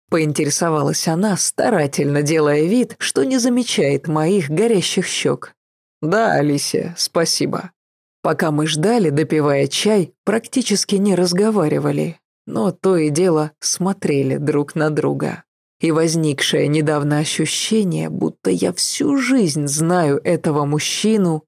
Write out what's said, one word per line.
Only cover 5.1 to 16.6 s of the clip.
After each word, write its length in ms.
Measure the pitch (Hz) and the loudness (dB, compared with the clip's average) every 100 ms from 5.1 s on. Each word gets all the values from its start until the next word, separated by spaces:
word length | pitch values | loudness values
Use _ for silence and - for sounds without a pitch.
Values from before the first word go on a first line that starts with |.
| - 151 139 - - _ _ _ _ | -2 -2 -2 -6 -20 _ _ _ _
«Да, 300 | 151 196 220 | -2 0 2
Алисия, 600 | 139 147 143 - - - 170 | 2 2 0 -2 -4 -4 -6
спасибо». 760 | - 175 165 - 143 - 185 - _ _ _ _ | -4 0 0 0 -2 -4 -10 -18 _ _ _ _
Пока 300 | 160 156 170 | -4 0 0
мы 160 | 147 156 | 0 0
ждали, 420 | 151 185 240 170 | 0 0 2 2
допивая 560 | 143 156 156 147 139 139 | 0 0 0 2 2 0
чай, 480 | - 208 214 170 _ | 0 2 2 0 _
практически 720 | - 220 - - 233 202 - 196 | -4 -2 -2 -4 0 -2 0 0
не 180 | 202 180 | 2 2
разговаривали, 1040 | 180 175 214 214 151 147 147 143 156 165 _ _ - | 2 2 0 2 0 0 0 -2 -4 -8 _ _ -10
но 260 | - 208 | -2 -2
то 240 | 175 190 180 | 0 0 2
и 140 | 151 | 2
дело 440 | 147 185 156 151 - | 2 2 2 -2 -6
смотрели 800 | - - 180 196 - 143 135 139 | -6 -2 -2 -2 0 0 0 0
друг 380 | 147 151 147 165 | 0 0 -2 -2
на 160 | 156 | -2
друга. 540 | 151 143 143 151 170 - _ _ _ | 0 -2 -2 -4 -8 -14 _ _ _
И 120 | 165 | 0
возникшее 760 | 160 165 165 156 135 - 151 | 2 2 2 0 0 0 0